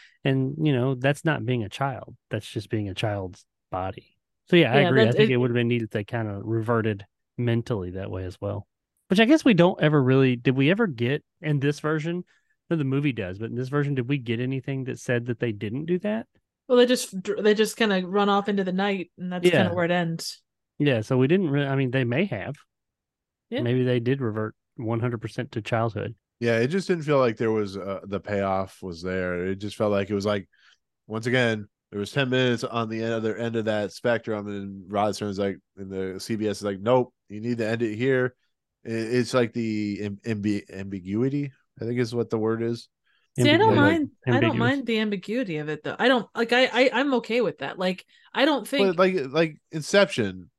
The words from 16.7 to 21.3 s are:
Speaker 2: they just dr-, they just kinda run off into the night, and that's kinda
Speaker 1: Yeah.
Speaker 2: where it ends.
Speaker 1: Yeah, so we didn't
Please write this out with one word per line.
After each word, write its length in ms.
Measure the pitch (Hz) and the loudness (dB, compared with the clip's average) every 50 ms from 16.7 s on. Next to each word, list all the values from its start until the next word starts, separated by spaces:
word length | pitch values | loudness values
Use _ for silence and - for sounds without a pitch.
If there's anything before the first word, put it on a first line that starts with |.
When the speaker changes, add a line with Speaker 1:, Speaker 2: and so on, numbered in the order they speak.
| 247 247 | 6 6
Speaker 2:
they 80 | 247 | 6
just 360 | 240 254 247 - - 196 185 | 6 4 0 -2 -6 -10 -8
dr-, 200 | 185 202 202 - 202 | -6 -6 -4 2 4
they 100 | 208 214 | 4 4
just 220 | 214 214 208 - | 4 2 0 2
kinda 280 | - 226 208 190 185 185 | 0 2 2 2 0 0
run 220 | 175 190 208 202 202 | 0 0 2 2 4
off 180 | 196 202 196 - | 2 2 2 0
into 160 | 208 196 185 | 0 0 0
the 80 | 185 | 0
night, 400 | 180 190 202 208 196 190 170 - _ - | 0 0 0 0 -2 -2 -6 -10 _ -10
and 120 | 180 180 | -8 -6
that's 200 | 180 180 175 180 | -4 2 2 4
kinda 200 | 170 135 - 175 | 6 4 4 4
Speaker 1:
Yeah. 40 | 175 | 2
Speaker 2:
where 100 | 180 170 | 0 0
it 60 | 165 | 2
ends. 500 | 175 180 170 165 165 160 - - - - _ _ _ _ _ _ _ - | 2 2 0 0 -2 -4 -6 -10 -12 -14 _ _ _ _ _ _ _ 0
Speaker 1:
Yeah, 200 | 147 143 127 107 | 2 2 2 2
so 160 | 104 - 135 | 2 2 2
we 100 | 127 131 | 4 4
didn't 220 | 135 | 4